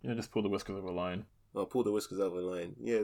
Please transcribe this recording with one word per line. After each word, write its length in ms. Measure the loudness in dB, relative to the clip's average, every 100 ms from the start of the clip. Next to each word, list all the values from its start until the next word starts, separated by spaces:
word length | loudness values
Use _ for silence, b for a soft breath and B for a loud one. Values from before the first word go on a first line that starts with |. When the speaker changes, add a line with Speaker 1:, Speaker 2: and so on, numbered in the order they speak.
Speaker 1:
Yeah, 120 | -4
just 160 | -4 0
pull 120 | 0
the 60 | 2
whiskers 280 | 0 -2 -6
over 100 | -4
the 40 |
line. 320 | -2 -2 -2 -6 _ _
Speaker 2:
Oh, 120 | -4 0
pull 160 | 4
the 100 | 4
whiskers 280 | 2 0 0
over 200 | 0 0
the 60 | -2
line. 300 | -2 -6 -6
Yeah, 200 | 0 2